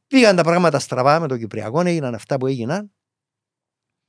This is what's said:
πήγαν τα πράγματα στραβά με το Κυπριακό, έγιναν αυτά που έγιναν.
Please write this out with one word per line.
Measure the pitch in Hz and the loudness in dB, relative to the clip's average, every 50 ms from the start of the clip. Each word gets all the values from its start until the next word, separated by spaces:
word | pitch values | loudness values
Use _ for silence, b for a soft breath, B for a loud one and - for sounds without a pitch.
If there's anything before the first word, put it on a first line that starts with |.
| _ | _
πήγαν | _ 277 262 240 208 190 | _ 2 4 6 6 6
τα | 175 | 4
πράγματα | 156 165 170 180 175 160 143 135 | 2 2 2 2 2 2 0 0
στραβά | - - 131 123 123 143 151 165 | -4 -4 -4 0 2 2 2 2
με | 165 135 | 0 -4
το | 131 117 | -6 -6
Κυπριακό, | 113 98 - 107 104 110 123 165 | -8 -8 -10 -10 -10 -6 -4 -2
έγιναν | 180 175 170 160 139 123 117 | -2 -2 -2 -2 -4 -6 -8
αυτά | 104 - _ 143 127 | -10 -8 _ -6 -4
που | 127 | -2
έγιναν. | 135 139 120 113 123 165 202 214 202 _ _ _ _ _ _ _ _ _ _ _ _ _ _ _ _ _ _ _ _ _ _ _ | -4 -4 -4 -6 -6 -6 -8 -8 -14 _ _ _ _ _ _ _ _ _ _ _ _ _ _ _ _ _ _ _ _ _ _ _